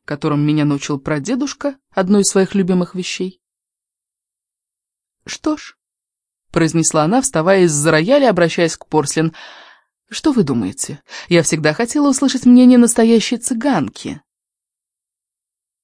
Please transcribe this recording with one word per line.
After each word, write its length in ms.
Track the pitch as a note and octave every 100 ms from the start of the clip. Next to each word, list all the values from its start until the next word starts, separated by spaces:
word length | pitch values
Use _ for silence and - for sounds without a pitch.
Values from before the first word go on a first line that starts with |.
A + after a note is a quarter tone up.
которым 400 | - D3 D#3+ D3 D3
меня 180 | D3+
научил 340 | D3 C#3 - C#3+
прадедушка, 800 | C3+ D3+ C#3 B3 C#4 - C#4+ C4+ _
одной 320 | - F#3 G#3
из 60 | F#3+
своих 260 | G3 F#3
любимых 400 | G3 F3+ F#3 F3
вещей. 460 | F3+ F3+ - F#3 - _ _ _ _ _ _ _ _ _ _ _ _ _ _ _ _ _ _ -
«Что 300 | - D#4 D4+
ж», 200 | - - _ _ _ _ _ _ _
произнесла 480 | E3 D#3+ D#3+ D#3+ D#3+
она, 180 | D3+ A#3+
вставая 440 | C4 E3 E3 G3
из-за 260 | F3 D3 D#3
рояля, 400 | D#3 F3 C#4+ C4
обращаясь 460 | F3 E3+ - E3+ -
к 100 | -
Порслин, 480 | D3+ C#3+ - D#3+ - - - - _ _ _ -
«что 240 | - D#4+
вы 120 | B3+
думаете? 580 | D3 B2+ F#2+ - - - _ - -
Я 140 | E3+
всегда 320 | D#3 D#3+ D3+
хотела 340 | D3+ A#3 D4+ C#4+
услышать 380 | C4 C4+ C4 B3
мнение 320 | B3 B3+ B3
настоящей 600 | A#3 A#3 A3+ A#3 - A#3
цыганки». 840 | - A#3 C#4+ G#3 A#2 - - - _ _ _ _ _ _ _ _ _ _ _ _ _ _ _ _